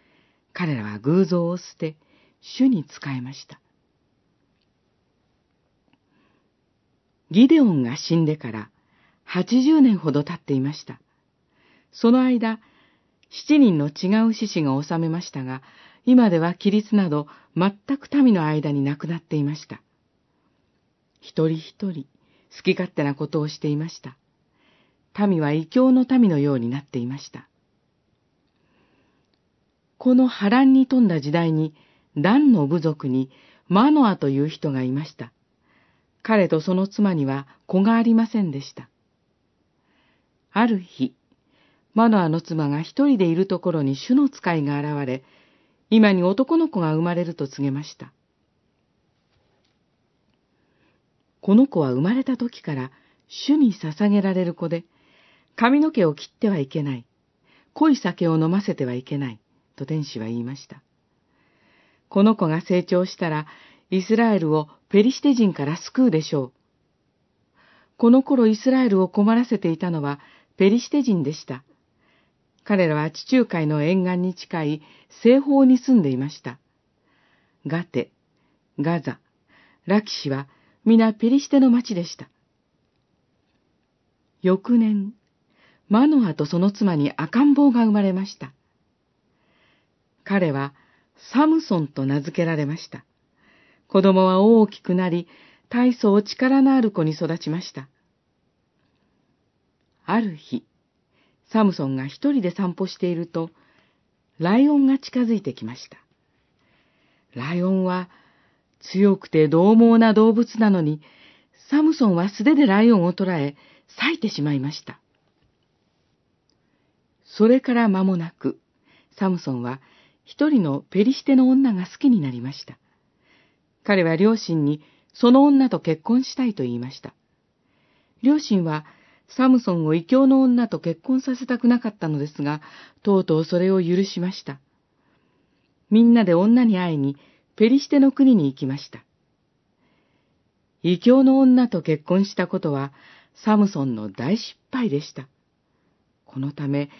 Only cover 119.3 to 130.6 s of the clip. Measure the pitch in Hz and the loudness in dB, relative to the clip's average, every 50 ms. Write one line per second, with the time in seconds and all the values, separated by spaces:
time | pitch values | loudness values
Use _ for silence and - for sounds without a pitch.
119.3 | 180 170 - 147 131 120 120 123 131 139 _ _ _ _ _ _ _ _ _ - | -4 -4 -6 -6 -8 -6 -8 -10 -10 -12 _ _ _ _ _ _ _ _ _ -12
120.3 | - - 285 311 302 233 175 147 139 143 - _ - 185 208 254 269 - - - | -6 -2 0 2 2 2 2 0 -2 -6 -8 _ -2 0 0 0 -2 -2 0 2
121.3 | 269 254 254 254 262 269 269 247 202 185 180 - - - 302 277 240 185 143 135 | 2 4 4 4 4 2 2 0 0 -2 -6 -8 -6 -2 2 2 2 2 0 -4
122.3 | 123 120 120 135 143 - - - - _ _ _ _ _ _ _ _ _ _ _ | -8 -8 -10 -12 -12 -14 -18 -20 -20 _ _ _ _ _ _ _ _ _ _ _
123.3 | _ _ _ _ _ _ _ _ _ _ - - 202 190 165 165 160 160 196 220 | _ _ _ _ _ _ _ _ _ _ -4 -2 0 2 2 0 2 2 2 2
124.3 | 226 214 - - 165 160 143 143 151 151 _ _ _ _ _ _ _ - 240 240 | 0 0 -4 -4 -2 -2 -2 -2 -4 -4 _ _ _ _ _ _ _ 0 2 4
125.3 | 247 269 277 294 277 269 262 247 - 160 - 165 156 156 - - 233 254 262 - | 6 6 6 6 4 4 2 0 -2 -4 -4 -4 -4 -4 -4 -2 -2 -2 -2 -4
126.3 | - - 254 233 208 - 131 123 120 120 123 - - - - - - _ _ _ | -6 -6 -4 -4 -4 -4 -6 -6 -6 -8 -10 -12 -14 -18 -20 -20 -20 _ _ _
127.3 | _ _ _ _ _ _ _ _ _ _ _ _ _ _ _ _ _ _ - 269 | _ _ _ _ _ _ _ _ _ _ _ _ _ _ _ _ _ _ 0 0
128.3 | 302 302 - - 214 185 170 165 151 156 151 - _ _ _ _ _ _ _ _ | 0 0 0 -2 -2 0 0 -2 -4 -6 -8 -12 _ _ _ _ _ _ _ _
129.3 | - - 254 262 262 240 - 196 180 170 156 156 160 170 165 - 254 262 277 262 | -4 0 2 4 4 2 2 0 -2 -2 0 0 0 -2 0 0 0 2 4 4
130.3 | 269 262 269 254 247 240 | 4 4 4 2 2 0